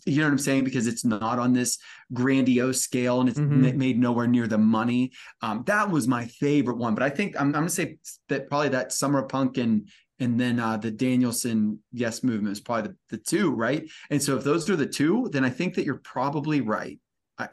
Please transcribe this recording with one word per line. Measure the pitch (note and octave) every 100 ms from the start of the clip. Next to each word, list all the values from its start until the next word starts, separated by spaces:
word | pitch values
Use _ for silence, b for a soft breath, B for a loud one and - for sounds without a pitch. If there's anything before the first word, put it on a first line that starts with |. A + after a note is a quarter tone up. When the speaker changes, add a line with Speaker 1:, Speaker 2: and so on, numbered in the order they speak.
| -
Speaker 1:
you | C#3
know |
what | D#3
I'm | C3+
saying? | C#3 C3+
Because | C3 C3 A#2
it's | A#2 B2
not | G#2 A#2 B2
on | B2
this | B2 A#2+ - B B B
grandiose | A#2+ C3 C3+ C3 B2 B2+ C3
scale | - B2+ B2 B2
and | B2+
it's | C3
Speaker 2:
Mm-hmm. | D3 C#3+
Speaker 1:
ma-, | -
made | C#3 C3 A#2+
nowhere | B2 A#2 A#2+
near | B2 A2+
the | G#2+
money. | G#2+ A2 A#2+ B2 B2+ B B -
Um, | A2+ G#2+ B2+
that | G#3 G#3
was | D#3 B2
my | B2 A#2+
favorite | - C#3+ D3 A#2+ A#2+
one, | A#2 G#2+
but |
I | C3
think | - G3+ -
I'm, | C#3+
I'm |
gonna | D3 E3+
say | - D#3+ - - - -
that | C#3 -
probably | C#3+ C#3+
that | B2+ -
Summer | - C#3+ C#3
of | C3+
Punk | C3+ C3 C3
and, | A2+ G#2+ b b b -
and | B2+ A#2+
then, | B2 A#2+
uh, | A2+ A2
the | A2+
Danielson | G#2+ B2+ B2+ B2 A#2 B2 A2+ G#2+ G#2+ -
Yes | A#2+ A#2 A2
Movement | C3 A2 G#2
is | G2+
probably | - A#2 G#2 F#2 _
the, | A2
the |
two, | - F3 F#3
right? | A#2 A#2 D3+ B B B
And | D3
so | C#3+ C3
if |
those | C3+ E3 F#3
are | F3+
the | A#2
two, | - D3 A3 A#3+
then | C#3 C3
I |
think | B2+ F3 G3
that | D3
you're | B2+
probably | - C3 C3+ D3+ D3 D3
right, | A2 G#2+ - - _ _ _ -
uh, | A2+